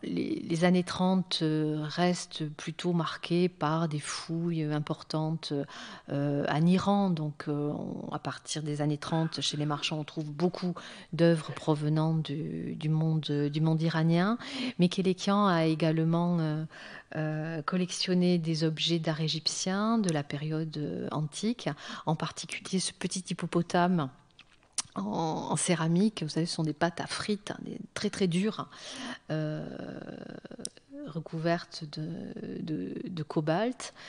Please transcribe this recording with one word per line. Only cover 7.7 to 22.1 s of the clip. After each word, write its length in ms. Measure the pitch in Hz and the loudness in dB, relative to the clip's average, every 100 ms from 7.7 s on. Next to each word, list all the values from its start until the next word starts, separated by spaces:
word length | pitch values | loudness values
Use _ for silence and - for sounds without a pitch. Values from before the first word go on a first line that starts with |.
on, 400 | - - - - | -2 -6 -6 -6
à 60 | 147 | -6
partir 440 | 139 - - 156 | -6 -8 -6 -6
des 200 | 151 147 | -4 0
années 160 | 147 147 | 0 0
trente, 420 | - 160 160 - | 0 0 0 -2
chez 160 | - 151 | -2 0
les 80 | |
marchands, 340 | 147 143 - 156 | 0 0 -2 -4
on 60 | |
trouve 260 | 147 - 147 | -6 -6 -6
beaucoup 440 | 147 180 - 180 170 - - - | 0 0 2 -4 -4 -10 -16 -6
d'œuvres 360 | 151 170 160 - | 4 6 6 0
provenant 580 | - - 151 151 156 160 | -4 0 2 4 2 4
du, 640 | 160 151 147 156 165 - - | 2 0 -4 -4 -4 -6 -4
du 140 | 151 | 0
monde, 340 | 156 160 156 | 2 2 2
du 360 | 147 143 147 151 | 0 0 2 2
monde 180 | 160 160 | 4 4
iranien. 560 | 165 160 165 170 190 240 - 269 247 - | 2 4 4 4 4 0 -4 -4 -4 2
Mais 120 | 175 | 2
Kélékian 560 | - 185 180 202 202 202 | 4 0 2 2 4 4
a 180 | 165 | 4
également, 720 | 160 156 160 160 160 170 175 175 | 4 4 2 4 4 4 4 2
euh, 220 | 156 151 160 - - - - - | 2 0 -4 -10 -16 -18 -8 -4
euh, 460 | 156 156 160 165 | -2 -2 -4 -4
collectionné 720 | - 180 180 - - 180 180 175 | -2 0 0 -2 2 4 6 4
des 280 | 160 156 | 2 2
objets 340 | 160 156 - 170 | 2 2 0 2
d'art 240 | 160 156 | 0 0
égyptien 760 | 160 160 - - 190 190 220 226 | 0 0 -2 -2 -2 0 2 4
de 140 | 190 | 4
la 120 | 151 | 0
période, 540 | 143 143 156 156 160 151 | -2 -4 -2 -2 -4 -4
euh, 320 | 143 - - | -4 -4 -4
antique, 600 | 147 151 - 214 240 - 147 - - | -4 -4 -2 -4 -2 -4 -6 -10 -6
en 120 | - | -2